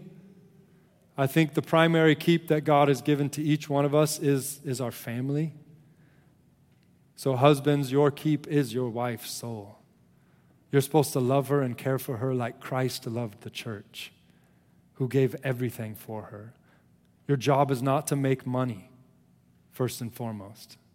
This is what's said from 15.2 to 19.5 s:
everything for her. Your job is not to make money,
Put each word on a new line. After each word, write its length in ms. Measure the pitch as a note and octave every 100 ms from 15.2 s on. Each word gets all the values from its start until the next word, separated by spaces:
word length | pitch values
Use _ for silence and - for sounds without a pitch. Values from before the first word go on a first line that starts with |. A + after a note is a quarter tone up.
| C3 D3+
everything 520 | C3+ B2 B2 - A2 G#2+
for 280 | - A2
her. 300 | G2 G#2 A2+ - _ _ _ _ _ _ -
Your 100 | C#3
job 340 | A2+ C#3 C#3
is 100 | C3+
not 260 | C3+ C#3 D3+
to 100 | C#3+
make 280 | C3+ C3+ C3
money, 440 | B2+ B2+ G2+ - - _ _ _ _ _